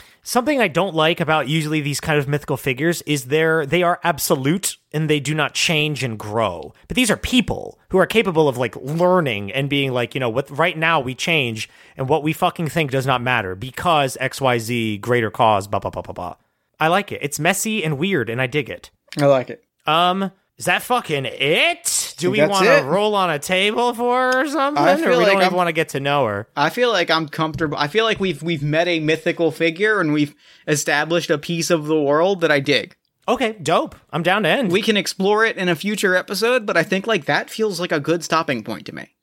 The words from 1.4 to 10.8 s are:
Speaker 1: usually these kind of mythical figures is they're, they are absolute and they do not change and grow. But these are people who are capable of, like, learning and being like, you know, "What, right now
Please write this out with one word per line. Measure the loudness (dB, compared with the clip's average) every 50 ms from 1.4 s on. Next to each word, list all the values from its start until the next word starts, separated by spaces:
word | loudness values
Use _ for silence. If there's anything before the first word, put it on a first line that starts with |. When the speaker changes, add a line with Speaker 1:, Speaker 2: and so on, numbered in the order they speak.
| 0 0
Speaker 1:
usually | -2 -2 0 0 -2 -2
these | -2 -2 -4 -4
kind | -2 0 0 0
of | 0 0
mythical | -2 -4 -2 -4 -6 -4
figures | -2 -4 -2 0 0 0 0 -2 -2
is | -2 -2 -2 -2
they're, | -2 0 2 2 2 2 0 0
they | 0 0 0 2
are | 2 0 0 0
absolute | -2 -2 -2 0 0 0 0 2 0 0 0 -2 -6 -8 -8 _ _ -4
and | -2 0 2
they | 0 0
do | 0 -2 -2
not | -2 -2 -2 -2
change | -2 0 0 2 0 0 0 -2 -4 -4
and | -4 -4 -6
grow. | -8 -4 0 0 0 0 0 -4 -10 -14 -16 _ _ -4
But | 0
these | 0 2 2
are | 0 -2
people | -2 0 0 0 0 0 -4 -6 -8 -12 -14 _ _ _
who | 2 2
are | 2 4
capable | 2 2 2 2 2 4 4 4
of, | 2 0
like, | -2 -4 -4 -6
learning | -8 -6 -2 2 4 4 4 4 4 2 -2 -4 -4 -4
and | -4 -4 -2 0
being | 0 0 0 0 0
like, | -2 -2 -2 -4
you | -2
know, | -2 0
"What, | 0 -2 -4 -4 -2 0
right | 0 0 0
now | 0